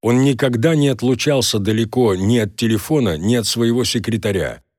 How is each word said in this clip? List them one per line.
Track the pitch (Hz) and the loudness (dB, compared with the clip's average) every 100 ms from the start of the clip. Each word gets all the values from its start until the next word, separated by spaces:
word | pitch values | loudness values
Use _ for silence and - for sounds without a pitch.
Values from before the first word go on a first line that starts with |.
Он | 110 123 | 2 2
никогда | 135 123 135 120 147 160 | 2 2 0 2 2 4
не | 143 | 2
отлучался | 120 120 127 - 139 117 110 | 0 0 0 0 0 0 -2
далеко | 98 110 113 127 117 92 | 0 0 0 2 2 2
ни | 95 120 | 2 2
от | 107 - | 0 -2
телефона, | 113 104 - 156 113 78 | -2 -2 0 0 0 -2
ни | 95 120 | 0 0
от | 104 | -2
своего | 117 117 120 | -2 0 0
секретаря, | 113 120 104 110 104 98 69 57 _ | -2 -4 -4 -4 -2 -4 -4 -8 _